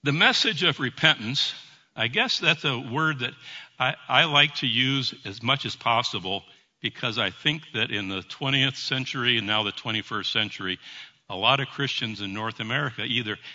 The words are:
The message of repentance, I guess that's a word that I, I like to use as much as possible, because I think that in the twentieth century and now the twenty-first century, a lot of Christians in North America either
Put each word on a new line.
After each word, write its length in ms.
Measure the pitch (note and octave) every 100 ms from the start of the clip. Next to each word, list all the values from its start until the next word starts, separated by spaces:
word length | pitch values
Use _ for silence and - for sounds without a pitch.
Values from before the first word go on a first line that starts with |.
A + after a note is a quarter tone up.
The 80 | C#3+
message 500 | C#3+ A3 - A3+ D3+
of 160 | F3+ -
repentance, 720 | D3+ - D#3+ C#3 A2 C#3 - - - - _ -
I 100 | A2+
guess 320 | D#3+ B3 -
that's 260 | E3+ -
a 140 | C#3+ A#2+
word 400 | - C3 D#3 C#3+
that 140 | D3+ - - - - _
I, 200 | B2+ - -
I 160 | C3 E3
like 280 | D3 D3+ -
to 120 | C3
use 440 | A2+ C3 C#3 B2+ -
as 180 | G#2 G#2
much 240 | A#2 C#3 A2+
as 80 |
possible, 720 | - A#2 A#2 A#2+ G#2 F#2 G2 - - _ _
because 380 | A2 - B2 A2
I 120 | G2+
think 340 | - D3+ D3+ -
that 160 | - -
in 180 | G#2 F#2+
the 140 | F#2+
twentieth 540 | E2 - C#3 C3+ C3+ C3
century 600 | - C3 B2 C3+ A#2+ A#2
and 120 | G2+
now 160 | G#2+
the 80 | G#2
twenty-first 580 | - A#2 A2 - G#2+ F#2+
century, 460 | A2 G#2 - F#2+ F2+ - - - _ -
a 80 | F#2+
lot 240 | A2 C#3
of 80 | C3+
Christians 520 | - C#3 - A#2 G2+
in 120 | G2+
North 260 | G#2 A2 A2+
America 440 | A2+ C3 C#3+ A2+
either 360 | A#2 A#2+ G#2+ G2+ -